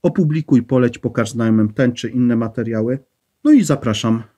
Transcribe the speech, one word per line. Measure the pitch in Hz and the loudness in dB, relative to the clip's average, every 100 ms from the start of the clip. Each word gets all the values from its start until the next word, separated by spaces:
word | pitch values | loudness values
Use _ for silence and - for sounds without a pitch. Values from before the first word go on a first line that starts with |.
Opublikuj, | 175 165 156 156 151 131 | -2 0 0 0 0 -2
poleć, | 117 131 123 120 | 0 0 0 -2
pokaż | 120 117 110 | -6 -4 -4
znajomym | 117 113 110 107 | -2 0 2 0
ten | 107 127 | 0 -2
czy | 120 117 | -2 -6
inne | 123 123 117 | 0 0 0
materiały. | 113 110 113 110 110 135 _ _ _ _ | -2 -6 -4 -4 -4 -4 _ _ _ _
No | 294 | 4
i | 294 | 4
zapraszam | 170 143 120 104 117 113 110 | 4 0 0 -2 0 -2 -4